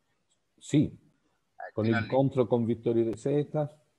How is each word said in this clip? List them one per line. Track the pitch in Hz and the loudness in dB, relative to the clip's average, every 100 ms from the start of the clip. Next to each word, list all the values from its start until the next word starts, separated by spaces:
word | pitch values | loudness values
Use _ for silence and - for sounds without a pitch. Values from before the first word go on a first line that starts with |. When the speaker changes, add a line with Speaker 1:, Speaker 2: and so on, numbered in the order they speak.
| _ _ _ _ _ _ | _ _ _ _ _ _
Speaker 1:
Sì, | - 151 110 | -2 0 0
Speaker 2:
Eh, | - _ _ _ _ _ - - | -4 _ _ _ _ _ -18 -10
Speaker 1:
con | - 110 | -2 0
Speaker 2:
fino | 113 | 0
a | |
lì. | 107 | 0
Speaker 1:
l'incontro | 127 139 127 120 | 2 2 0 0
con | 120 113 | 0 0
Vittorio | 113 120 117 | -2 0 0
De | 113 104 | 0 -2
Seta. | 139 147 147 151 147 - _ | -2 -2 -2 -4 -6 -8 _